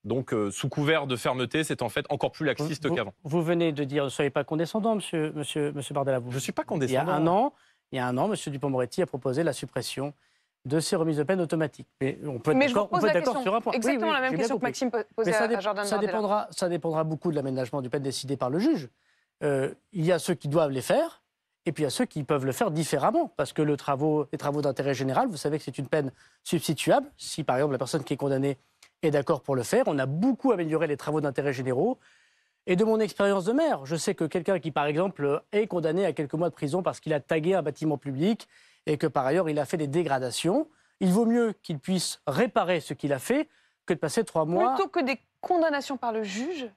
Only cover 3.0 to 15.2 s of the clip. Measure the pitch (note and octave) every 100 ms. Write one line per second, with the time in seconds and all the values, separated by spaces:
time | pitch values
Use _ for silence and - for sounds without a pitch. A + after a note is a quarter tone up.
3 | G2 - D#3 E3+ D#3+ F3 E3+ D3 C#3 D3
4 | C#3 - C#3+ D3 C#3 D#3 E3 A3 A3 G#3+
5 | - E3 D#3 D3+ D3 D3+ D3 D3 C3 C#3+
6 | C3+ C3 B2 B2+ - - D#4 F#3 B2+ C3
7 | D#3 D3 E3 F#3+ C#4 _ _ _ _ C3+
8 | B2 B2 F#3+ F#3 - C#3 C#3+ C3 B2 -
9 | F3 C3+ C3+ C3 E3 C3 C#3 C3 - -
10 | C#3+ - _ _ _ _ B2+ D#3 D3+ F#3+
11 | E3 D3 D3 F#3+ D#3+ E3 D#3 - - _
12 | C3+ - D3+ B2 D3 C4 C#4 B3 G3+ -
13 | G#3+ B3+ C4 B3 A#3 A3+ A3+ A3+ A3+ C#4+
14 | E4 C#4+ C4 C#4 A#3 A#3 B3 - B3+ A#3
15 | G#3 -